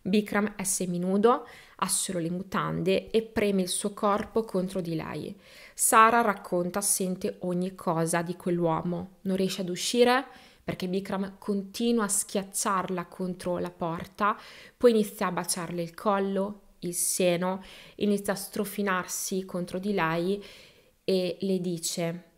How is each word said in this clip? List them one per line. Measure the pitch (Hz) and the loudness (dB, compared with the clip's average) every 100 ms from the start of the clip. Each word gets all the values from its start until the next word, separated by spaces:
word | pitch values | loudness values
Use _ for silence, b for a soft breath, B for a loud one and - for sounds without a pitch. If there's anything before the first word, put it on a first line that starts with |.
Bikram | 190 208 208 208 208 | 2 0 2 -2 -2
è | - | -4
seminudo, | 185 - 185 175 180 202 226 277 B B B B | -4 -2 -2 0 2 6 6 6 B B B B
ha | 185 | -2
solo | - - 180 | 0 -2 -2
le | 165 | -2
mutande | 180 - 185 156 160 165 190 - | -4 -4 -2 -2 0 2 2 2
e | 220 | -2
preme | 220 - 208 196 | 0 0 2 2
il | 185 | 0
suo | - 202 | -2 -4
corpo | 202 208 208 208 226 | 0 0 0 0 -4
contro | 220 185 185 190 | -2 -2 -2 -4
di | 170 | -4
lei. | 160 160 156 - 196 B B B | -4 -6 -8 -10 -12 B B B
Sara, | - - 233 220 233 | -2 6 8 8 8
racconta, | 220 196 - 180 180 202 | 4 0 -2 0 0 -2
sente | 202 - 185 185 202 196 | -2 0 -2 -2 -4 -4
ogni | 180 180 180 | -2 -2 -2
cosa | 190 - 160 165 170 | -2 -2 0 2 0
di | 170 | -2
quell'uomo, | 175 185 175 165 160 175 170 185 - | -4 -2 2 2 2 -2 -4 -6 -8
non | 190 | -4
riesce | 190 190 190 | 0 0 -2
ad | 175 | -4
uscire | 180 - 240 240 254 269 B B B | -4 0 4 6 4 0 B B B
perché | - 175 190 | -8 -6 -4
Bikram | 196 196 190 196 - | -4 -4 -4 -6 -8
continua | - 202 196 - 233 233 | -4 -4 -4 -2 2 2
a | 202 | 2
schiacciarla | - - 202 190 - 220 190 185 180 | -2 0 -4 -4 -2 0 0 0 -4
contro | 175 - 185 180 180 175 | -6 -6 -6 -4 -4 -2
la | 180 | -4
porta, | - 170 170 - - 208 226 B B B | -4 -4 -4 -10 0 0 0 B B B
poi | _ 247 | _ 6
inizia | 220 208 - 185 | 6 2 -2 -2
a | |
baciarle | 175 180 185 165 175 | -2 -4 -4 -4 -6
il | 170 | -8
collo, | - 220 196 196 190 196 208 - _ | -4 0 0 0 -2 -2 -6 -20 _
il | 180 | -8
seno, | 170 - - 180 170 185 190 B B B - | -2 -2 2 2 2 0 -4 B B B -2
inizia | 208 202 202 | 0 2 0
a | |
strofinarsi | 190 - - 196 - 202 185 180 - - 190 | -4 -4 -4 -4 -2 0 0 -2 -6 -4 -4
contro | 190 180 175 185 | -4 -6 -4 -4
di | 196 | -2
lei | 196 160 165 175 202 B B B B B _ | 0 2 2 0 -2 B B B B B _
e | - 185 180 - | 0 0 0 -2
le | 196 185 | -2 0
dice | 180 170 - - 170 175 - | -2 -4 -4 -2 -4 -4 -12